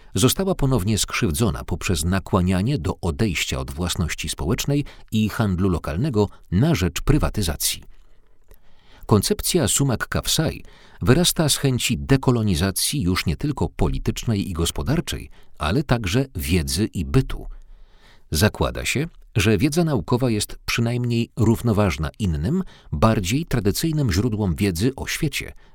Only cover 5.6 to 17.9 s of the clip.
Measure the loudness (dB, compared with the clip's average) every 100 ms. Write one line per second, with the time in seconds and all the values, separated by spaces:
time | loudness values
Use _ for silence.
5.6 | 0 0 -2 -4 -2 0 0 -4 -2 2
6.6 | 2 2 0 0 2 2 2 -2 -4 -2
7.6 | -4 -4 -10 -20 -20 -20 -20 -20 -20 -20
8.6 | -20 -20 -20 -18 2 4 4 0 0 2
9.6 | 2 2 2 0 -2 -2 0 0 0 -4
10.6 | -12 -20 -20 0 4 4 4 2 0 2
11.6 | 0 0 0 -2 2 4 4 4 2 2
12.6 | 0 0 -2 0 0 0 0 -2 -4 -2
13.6 | -2 0 0 0 -2 -4 -2 0 -2 -2
14.6 | -2 -2 0 -2 -2 -8 -10 -18 -20 -6
15.6 | -2 0 2 0 2 0 -2 -4 0 0
16.6 | 0 -2 -2 -2 0 0 0 -4 -10 -16
17.6 | -20 -20 -20